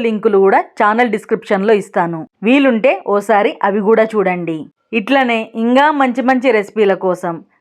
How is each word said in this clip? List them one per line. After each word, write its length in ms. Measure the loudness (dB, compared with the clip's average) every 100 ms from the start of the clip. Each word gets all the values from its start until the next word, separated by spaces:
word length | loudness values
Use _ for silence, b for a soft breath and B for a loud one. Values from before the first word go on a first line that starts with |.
లింకులు 340 | 0 -2 0 2
కూడా 140 | 4 2 0 -2
ఛానల్ 320 | 0 2 0
డిస్క్రిప్షన్లో 580 | -2 -4 -6 -2 -2 2 0
ఇస్తాను, 380 | 0 -4 -4 -6 -12 _
వీలుంటే 460 | 0 2 2 2 0 -2 -2
ఓసారి 360 | -2 0 0 0 -2 -2
అవి 140 | 0 2
కూడా 160 | 2 2
చూడండి. 440 | 0 -2 -2 -6 -8 -12 _ _ -6
ఇట్లనే 380 | 0 0 0 -2 -4 -4
ఇంకా 220 | 0 2 2 2
మంచి 220 | 0 0 0
మంచి 200 | 0 2 0
రెసిపీల 360 | 0 0 0 0
కోసం 300 | -2 -4 -6 -8 -14 _